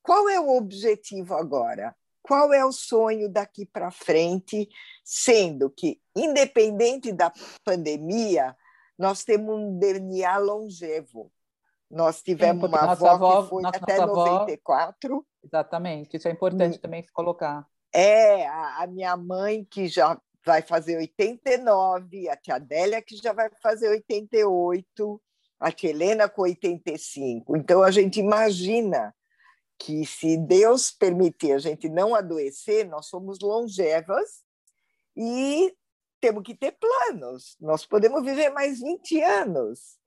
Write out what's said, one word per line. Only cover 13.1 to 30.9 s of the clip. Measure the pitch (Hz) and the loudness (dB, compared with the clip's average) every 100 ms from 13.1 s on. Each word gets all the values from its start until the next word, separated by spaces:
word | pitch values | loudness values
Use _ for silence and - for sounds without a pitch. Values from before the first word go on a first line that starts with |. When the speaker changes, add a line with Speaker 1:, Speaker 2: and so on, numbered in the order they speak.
Speaker 1:
avó | 180 185 | 6 6
Speaker 2:
avó, | 190 | 4
Speaker 1:
que | 190 | 2
foi | 185 | -4
Speaker 2:
nossa, | 180 185 | -4 -6
Speaker 1:
até | 185 196 | -2 0
Speaker 2:
nossa | 185 | 2
avó | 196 175 | 2 2
Speaker 1:
noventa | 185 208 | 2 -2
e | - | -6
quatro. | - 139 165 - 269 277 - _ | -2 -2 -2 -6 -8 -8 -8 _
Speaker 2:
Exatamente, | 147 156 151 170 175 151 147 160 | -6 -4 -4 -6 -6 -8 -10 -8
isso | 170 | -6
é | |
importante | 170 185 185 170 165 | -2 -2 0 0 -2
Speaker 1:
Hum. | |
Speaker 2:
também | 170 165 | -10 -14
se | 170 | -12
colocar. | - 170 170 156 147 147 _ _ | -8 -6 -6 -6 -8 -14 _ _
Speaker 1:
É, | - 196 214 220 202 165 | 2 6 8 8 6 2
a, | 156 151 135 | -6 -8 -6
a | 180 | -8
minha | 180 185 180 | -6 -4 -4
mãe, | 175 185 202 220 | -4 -4 -4 -4
que | 202 - 180 | -8 -8 -4
já | 170 156 165 _ _ | 2 2 2 _ _
vai | - 160 | 0 0
fazer | 160 165 156 170 | 2 -4 -2 -6
oitenta | 160 - 208 240 269 | -6 -2 -2 -2 -2
e | 247 | 0
nove, | 247 196 190 185 185 190 175 | 2 2 2 -2 -6 -12 -8
a | 143 | -8
tia | - | -6
Adélia, | 135 143 151 185 226 | -8 -4 -2 -2 -2
que | 220 214 | -8 -8
já | 226 | -4
vai | 208 220 214 | -2 -2 _
fazer | 226 220 220 | -2 0 0
oitenta | 214 _ 208 214 226 | 0 _ -8 -2 2
e | |
oito, | 208 180 175 180 185 - 208 208 _ _ _ _ | 2 2 0 -2 -6 -8 -8 -8 _ _ _ _
a | 160 | -6
tia | - 170 | -4 -4
Helena | 151 180 220 202 | 0 0 2 0
com | 208 | 0
oitenta | 185 180 185 175 - | -2 -2 -4 -4 -8
e | 156 | -10
cinco. | - - 135 117 - 156 | -12 -8 -6 -8 -4 -4
Então, | 143 175 | 4 6
a | 190 | 6
gente | 196 196 208 | 6 2 0
imagina | 202 214 220 185 180 226 220 147 107 _ _ _ _ _ _ _ | 0 2 2 0 -2 -2 0 -2 -4 _ _ _ _ _ _ _
que, | - 156 151 | -10 -8 -8
se | - 160 160 | -6 -2 -2
Deus | 160 185 220 254 - | 4 6 6 4 0